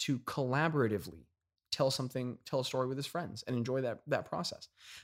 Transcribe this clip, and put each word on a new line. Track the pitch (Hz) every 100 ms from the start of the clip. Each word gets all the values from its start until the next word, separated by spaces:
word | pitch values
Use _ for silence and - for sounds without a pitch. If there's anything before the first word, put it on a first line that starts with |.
to | - 127
collaboratively | - - 127 135 160 151 113 101 85 82 - _ _ _ -
tell | - 135
something, | 135 127 127 123 -
tell | - 139
a |
story | 127 131 127
with | 135
his | 139
friends | 175 151 104 -
and | 123
enjoy | 117 131
that, | 123 107 147
that | 120 -
process. | 160 175 - - _ - -